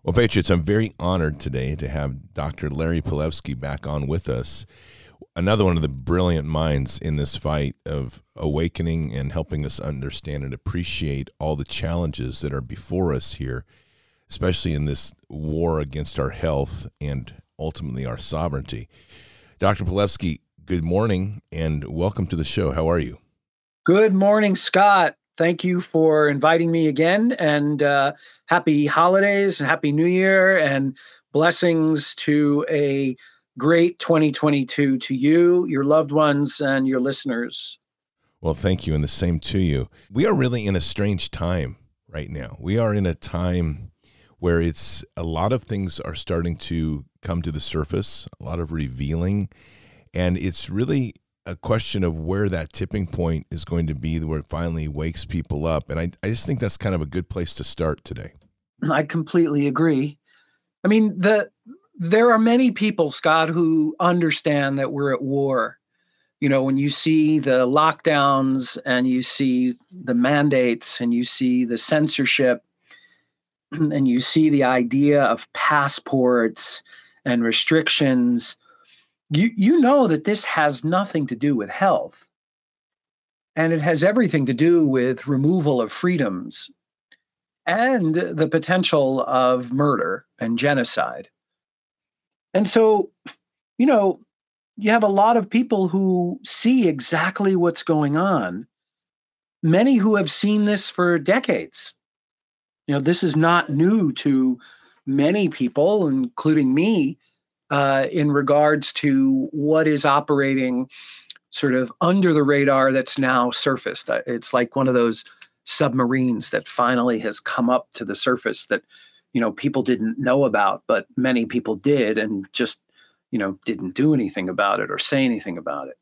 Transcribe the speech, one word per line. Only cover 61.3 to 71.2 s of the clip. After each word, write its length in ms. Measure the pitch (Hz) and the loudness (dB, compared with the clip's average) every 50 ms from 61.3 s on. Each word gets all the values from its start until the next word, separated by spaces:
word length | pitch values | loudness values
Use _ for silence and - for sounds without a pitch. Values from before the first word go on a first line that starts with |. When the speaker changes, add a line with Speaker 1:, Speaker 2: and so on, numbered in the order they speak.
| 220 208 202 - _ _ _ 220 285 370 _ _ _ | 4 2 0 -4 _ _ _ -20 -20 _ _ _ _
Speaker 2:
there 360 | 277 170 165 196 220 233 240 | -8 -2 2 4 4 6 6
are 60 | 226 | 6
many 320 | 220 226 226 240 247 262 247 | 6 4 4 4 4 4 2
people, 400 | - - 208 214 208 - 165 143 | 2 2 -2 0 2 0 0 -2
Scott, 400 | - - - 165 156 160 160 160 | -2 -2 0 2 2 4 2 0
who 460 | 160 170 170 160 160 160 151 156 156 - | 0 0 2 2 2 2 0 0 -2 0
understand 800 | 175 175 175 175 165 156 - - - 160 147 143 139 139 139 | 0 2 2 2 2 0 0 0 0 0 0 0 0 0 -2
that 140 | 139 135 135 | -2 -4 -4
we're 220 | 143 143 143 143 131 | -4 -2 -2 -2 -2
at 100 | - 143 | -2 -2
war. 560 | 135 139 139 139 135 131 123 113 113 - _ _ _ _ _ _ _ _ _ _ _ _ _ | -4 -2 -2 0 0 0 -2 -2 -4 -8 _ _ _ _ _ _ _ _ _ _ _ _ _
You 100 | 147 139 | 0 2
know, 120 | 139 135 | 2 2
when 160 | 131 135 135 | 2 2 0
you 120 | 139 143 147 | 0 0 0
see 500 | 139 - - 160 160 156 151 151 156 151 | 0 0 2 2 4 4 4 4 2 2
the 260 | 131 139 127 127 127 | 2 2 4 4 4
lockdowns 1120 | 123 139 151 156 156 165 - _ 165 151 143 139 139 139 135 135 135 131 135 123 - - - - | 4 4 4 4 2 0 0 _ 2 2 4 4 4 2 2 2 0 0 0 -2 -4 -6 -6 -4
and 220 | 139 127 123 127 | -2 0 0 2
you 160 | 131 127 127 123 | 0 0 0 0
see 500 | - - - 143 131 127 123 127 127 123 _ _ _ | -2 0 0 0 0 2 2 0 -2 -2 _ _ _
the 220 | 185 180 151 127 123 | -20 -12 -6 -2 0
mandates 880 | 120 123 131 147 147 147 147 139 131 127 123 117 117 - - - - | 2 2 2 2 2 2 4 2 2 2 2 0 -2 -4 -6 -4 -2
and 140 | 123 120 120 | -2 -2 0
you 80 | 120 | 0